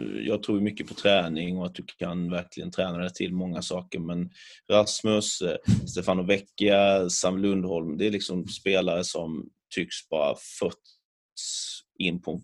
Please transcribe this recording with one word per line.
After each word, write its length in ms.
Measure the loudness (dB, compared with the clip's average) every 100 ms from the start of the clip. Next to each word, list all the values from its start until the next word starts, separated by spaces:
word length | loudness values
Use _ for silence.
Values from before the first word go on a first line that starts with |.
| -4 -4
Jag 220 | -2 -2
tror 180 | 0 2
mycket 280 | 2 -2 -8
på 60 |
träning 640 | 0 4 6 4 -2 -2 -2
och 80 | -4
att 80 |
du 100 | -8 -12 -8
kan 320 | -6 -4 -2
verkligen 400 | -4 -6 -10 -8
träna 280 | -4 -2 -2
dig 140 | -6
till 200 | -4 -4
många 300 | -2 -4 -6
saker, 360 | -4 -6 -6 -8
men 320 | -4 -4 -4 -8 -20 -16 4
Rasmus, 680 | 4 4 2 2 2 2 -2
eh, 160 | -4 -2 2 2 2
Stefano 360 | -2 0 2
Vecchia, 880 | 2 0 0 0 4 6 6 6 2
Sam 280 | 0 0 2
Lundholm, 600 | 2 2 0 -2 -2 0
det 80 | 0
är 40 |
liksom 380 | 0 -2 -4 -6
spelare 560 | -4 0 2 2 0
som 440 | -2 -4 -4 -6 -8 _ _
tycks 340 | -6 -4 -8 -4
bara 260 | 0 0 0 -8 -4
fötts 1200 | -4 -4 _ _ _ _ _ -12 -8 -8 -8 -12 -16 -4
in 240 | -2 -2
på 180 | -6 -8